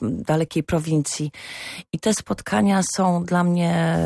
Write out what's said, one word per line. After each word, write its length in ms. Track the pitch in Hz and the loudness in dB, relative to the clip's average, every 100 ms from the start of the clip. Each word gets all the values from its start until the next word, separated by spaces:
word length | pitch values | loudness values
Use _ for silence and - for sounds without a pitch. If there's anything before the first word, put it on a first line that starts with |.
dalekiej 640 | 107 165 - 156 160 160 | -4 -4 0 0 0 -4
prowincji. 680 | 151 170 160 156 143 - 147 - - - - - - | -2 -2 0 0 0 -4 -6 -8 -16 -14 -14 -16 -10
I 60 | - | -4
te 140 | 220 | 0
spotkania 680 | 214 - 202 - 214 202 190 | -2 -2 -8 -2 2 4 4
są 400 | 180 - 185 175 | 2 2 2 2
dla 200 | 175 175 | 2 2
mnie, 520 | 175 175 170 170 165 165 | 2 2 2 2 2 2